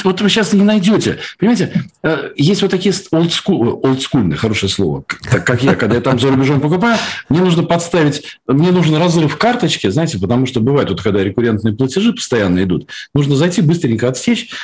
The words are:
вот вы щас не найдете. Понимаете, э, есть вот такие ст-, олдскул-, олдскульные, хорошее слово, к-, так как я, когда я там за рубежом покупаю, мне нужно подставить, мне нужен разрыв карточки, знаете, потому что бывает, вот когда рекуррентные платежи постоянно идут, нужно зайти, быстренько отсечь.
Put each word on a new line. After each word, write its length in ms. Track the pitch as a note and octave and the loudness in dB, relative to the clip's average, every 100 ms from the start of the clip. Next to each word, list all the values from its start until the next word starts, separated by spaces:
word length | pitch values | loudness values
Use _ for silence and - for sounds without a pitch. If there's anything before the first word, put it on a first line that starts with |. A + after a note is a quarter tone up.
вот 180 | F#3 F#3 | -2 0
вы 80 | G#3 | 2
щас 220 | A3 G#3 | 2 2
не 80 | G3+ | 4
найдете. 580 | G3+ G#3+ F3+ F#3+ A#2+ D2 - - | 4 4 2 2 0 -4 -10 -2
Понимаете, 320 | G#3 A3 D3+ - - _ | 0 2 0 -4 -6 _
э, 280 | D3+ D#3+ - - | -4 -2 -4 0
есть 260 | D3 G3+ | 2 2
вот 80 | G3 | 0
такие 240 | F#3 G3 | 0 0
ст-, 140 | - - | -2 -2
олдскул-, 680 | D#3+ E3+ - - D3+ A#2 - | 0 0 -2 0 0 0 0
олдскульные, 560 | C3+ C3 - C#3 F#2 - | 0 0 0 0 0 0
хорошее 320 | A2 G#2+ G2 | -2 -2 -2
слово, 340 | - F2+ C#2+ - | -2 -2 -4 -8
к-, 120 | - - | -12 -4
так 160 | A2 - | -2 0
как 160 | A#2+ | 0
я, 100 | C#3 | 2
когда 220 | - G2+ A#2+ | 2 0 0
я 60 | |
там 180 | D3 B2 | 0 0
за 100 | C3+ | 2
рубежом 300 | C3 C3+ C#3+ | 2 2 2
покупаю, 380 | D3 F3+ A#3 A3+ - - - | 0 0 0 0 -4 -8 -2
мне 100 | E3 | 2
нужно 240 | F#3 E3+ | 2 2
подставить, 600 | E3 E3+ - F3 D3 C#3+ - - - | 2 0 0 0 2 0 -8 -10 -2
мне 260 | C#3 F3 | 2 4
нужен 240 | F3+ D#3 D#3 | 2 2 2
разрыв 380 | F3 E3+ D3+ - | 2 2 0 0
карточки, 500 | A3 A#3+ D#3+ - G2 | 0 0 -2 -2 -2
знаете, 300 | G#2 D#3+ G2 | 0 -2 -2
потому 260 | G2 A#2+ C3 | -2 0 0
что 140 | A#2+ | 0
бывает, 300 | A#2 C#3 G2 | 0 2 0
вот 120 | F#2 | -2
когда 220 | A2 G2+ | -2 0
рекуррентные 500 | G2 A2 A#2 G#2+ A2 | 0 0 0 0 -2
платежи 380 | G#2+ C3 F#3+ A3+ | -2 -2 0 -2
постоянно 480 | - - A#2 G2 F2+ | -2 -2 0 0 0
идут, 280 | F#2+ F2+ - - - C#3+ | 0 -2 -6 -16 -6 -2
нужно 200 | C#3+ C#3 | 0 2
зайти, 240 | F3 F3 | 0 2
быстренько 480 | D#3 E3+ A#2+ A2+ A#2+ | 2 2 0 0 -2
отсечь. 420 | C3 - A3+ - - | -2 -2 -2 -4 -14